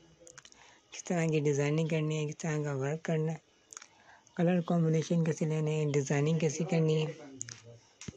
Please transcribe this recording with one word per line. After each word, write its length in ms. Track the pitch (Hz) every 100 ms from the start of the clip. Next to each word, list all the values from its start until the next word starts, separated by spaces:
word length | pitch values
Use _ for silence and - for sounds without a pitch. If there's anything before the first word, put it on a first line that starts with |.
| - - - - - - - - _
किस 100 | - -
तरह 220 | 180 165
की 100 | 156
designing 500 | 147 139 143 156 160
करनी 280 | 160 156 156
है, 80 | 151
किस 100 | 156
तरह 280 | 165 151
का 100 | 147 135
work 260 | 139 160 -
करना 260 | 160 156
है, 100 | 160 _ _ _ - - _ - - _ -
Color 240 | 175 180
combination 640 | 170 175 160 160 151 170 160
कैसे 200 | 151 156
लेने 260 | 156 151
हैं, 200 | 156 151
designing 480 | 143 139 143 147 165
कैसे 240 | 160 - 156
करनी 280 | 165 156
है, 140 | 156 151 - - 135 - - 117 117 _ - -